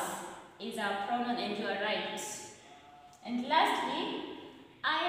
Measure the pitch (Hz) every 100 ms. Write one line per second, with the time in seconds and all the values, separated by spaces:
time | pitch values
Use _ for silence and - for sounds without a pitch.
0 | - - - - - - 226 226 202 202
1 | - 240 240 240 208 208 202 196 214 196
2 | - - - - 403 - - - - -
3 | - - 220 240 240 320 - - - -
4 | - - - - - - - - 285 320